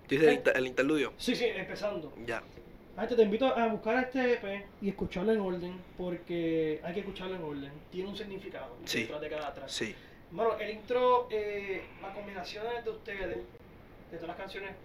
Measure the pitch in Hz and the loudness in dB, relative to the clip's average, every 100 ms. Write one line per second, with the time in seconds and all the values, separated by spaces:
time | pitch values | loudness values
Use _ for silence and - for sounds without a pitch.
0 | - 139 156 143 - 131 131 123 135 156 | 0 6 8 8 6 4 2 2 4 4
1 | 120 - - 247 233 190 180 - 202 180 | 2 0 0 2 2 0 -4 -4 -2 -2
2 | 143 - 117 113 - - - - - - | -6 -8 -4 -4 -4 -16 -18 -20 -14 -4
3 | 220 233 208 208 262 233 226 214 220 240 | 0 6 6 6 4 4 2 2 2 2
4 | 254 269 247 233 196 202 202 - 202 190 | 2 2 4 2 0 -6 -8 -4 -4 -2
5 | 180 185 202 226 190 180 175 185 175 - | -2 0 4 4 4 0 -4 -8 -12 -6
6 | 180 170 - 170 165 160 156 151 165 180 | -4 -4 -2 0 2 2 2 0 -2 -4
7 | 196 185 185 185 160 143 139 151 - 180 | -6 -8 -6 -6 -6 -6 -8 -12 -10 -6
8 | 190 202 208 190 - - - - 170 127 | -6 -6 -8 -8 -10 -10 -10 -12 -4 -2
9 | 110 151 - 151 147 139 135 - 120 - | -2 -4 -6 -4 -6 -8 -8 -6 -6 -6
10 | - - - 165 226 - 208 214 196 247 | -16 -20 -14 0 2 2 -2 -6 0 4
11 | 247 247 247 214 208 208 196 180 - - | 6 6 4 -2 -2 -4 -4 -6 -6 -12
12 | 190 202 202 196 175 208 226 240 220 214 | -10 -8 -8 -8 -8 -6 -4 -2 -4 -6
13 | - 196 180 175 180 - - - - - | -8 -6 -4 -6 -8 -14 -20 -20 -20 -20
14 | - 165 170 175 190 190 196 190 | -14 -10 -8 -8 -8 -8 -8 -10